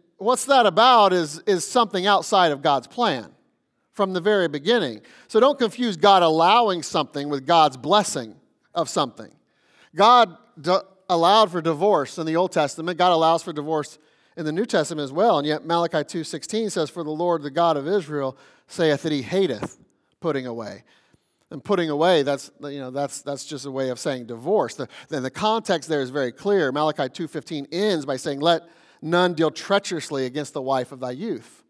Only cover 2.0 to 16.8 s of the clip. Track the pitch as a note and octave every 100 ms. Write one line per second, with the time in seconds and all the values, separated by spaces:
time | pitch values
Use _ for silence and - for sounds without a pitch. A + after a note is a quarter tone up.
2 | G3 G3 - G3 E3+ C#3 D3+ C#3 - -
3 | A#3 C3 F#2 _ _ _ _ _ _ -
4 | F#3+ F#3 F#3 G3+ E3+ D3 D#3 A#3+ C#3+ G#2+
5 | - - _ A3 C4+ C#4+ A3+ - A#3+ E3
6 | G3+ F#3+ E3+ D#3+ E3+ A#3 A3 F3 - E3
7 | C#3+ C#3+ C#3+ C#3 C3+ E3+ D3+ C3 C#3 G#3
8 | F#3+ C#3+ A2 - _ _ _ F3 D#3 F3
9 | C3 - G#2 _ _ _ _ _ _ -
10 | G#3+ B3 G#3 D#3 _ - D3 F#3 - _
11 | - E3+ E3 A3 G#3 E3+ D#3+ D3+ G3+ E3+
12 | C3 - D#3+ E3 F#3 E3+ C#3+ - E3 E3+
13 | F3+ E3 D#3+ E3 - D3+ D3 D#3 C#3 -
14 | _ _ _ - D3+ E3 A#3+ F#3 D3 D3+
15 | C#3 D3+ A3+ D#3 D3 D3+ D3+ E3+ E3+ D#3+
16 | C#3+ E3+ D3+ D3+ - G#3+ G#3+ F3+